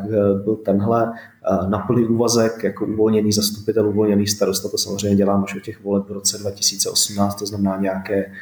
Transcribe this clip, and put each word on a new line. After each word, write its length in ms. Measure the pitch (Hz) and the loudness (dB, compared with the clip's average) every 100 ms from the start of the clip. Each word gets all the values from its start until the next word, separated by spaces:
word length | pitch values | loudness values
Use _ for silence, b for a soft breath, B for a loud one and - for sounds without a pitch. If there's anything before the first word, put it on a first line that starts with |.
eh, 380 | 101 110 101 98 | 0 2 4 2
byl 120 | 101 107 | 0 -2
tenhle, 560 | - 98 101 117 113 | 0 2 2 2 0
eh, 560 | - - _ - 95 92 | -4 -14 _ -2 0 0
na 100 | 101 | -2
plný 280 | - 120 110 | 2 2 2
úvazek, 580 | 113 117 117 113 - | 2 2 2 2 0
jako 220 | 98 - 107 | -4 -2 -4
uvolněný 460 | 107 110 107 107 | 2 4 4 2
zastupitel, 560 | 104 107 - - 110 104 | 2 0 -4 -2 2 2
uvolněný 380 | 101 107 101 101 | 2 2 2 2
starosta, 420 | - 98 95 101 | 0 0 -2 -4
to 100 | 107 | -4
samozřejmě 380 | 98 98 101 101 | -4 -2 2 4
dělám 280 | 98 98 | 4 2
až 120 | 98 98 | 0 -6
od 60 | |
těch 220 | - 104 | -10 -10
voleb 240 | 101 98 98 | -2 -2 -2
v 40 | |
roce 260 | 98 - 104 | -6 -6 -4
dva 120 | 101 | -6
tisíce 400 | 98 - - 95 | -4 -4 -2 -4
osmnáct, 480 | - - 101 101 98 | -2 -2 0 -2 -2
to 80 | 101 | -6
znamená 300 | 104 98 95 | -2 0 0
nějaké 560 | 98 95 95 101 92 B | -2 -4 -2 -2 -4 B